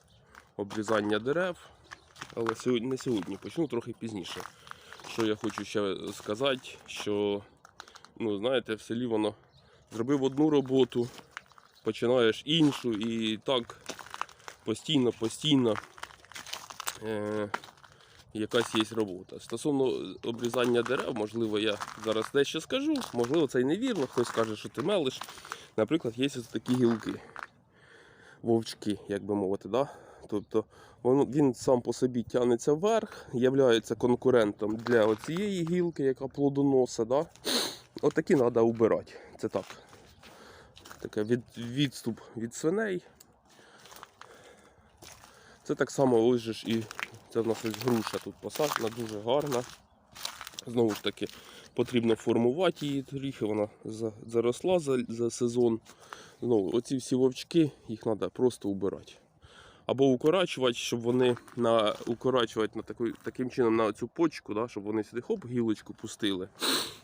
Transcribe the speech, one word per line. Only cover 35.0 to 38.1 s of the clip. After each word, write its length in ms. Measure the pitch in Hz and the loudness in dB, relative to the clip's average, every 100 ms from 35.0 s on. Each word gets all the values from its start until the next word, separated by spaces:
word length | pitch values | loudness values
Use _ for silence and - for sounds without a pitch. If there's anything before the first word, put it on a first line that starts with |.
| 107 | 6
оцієї 600 | 107 - 165 208 190 160 | 2 -2 -4 -2 -2 0
гілки, 380 | 180 175 160 | 0 0 0
яка 240 | 135 127 135 | 0 0 -6
плодоноса, 800 | - 143 139 139 135 123 - 113 | 0 2 4 4 4 2 0 0
да? 200 | 131 165 - - - - - - - | 0 -2 -6 -2 0 -2 -6 -14 0
Отакі 340 | 143 | 0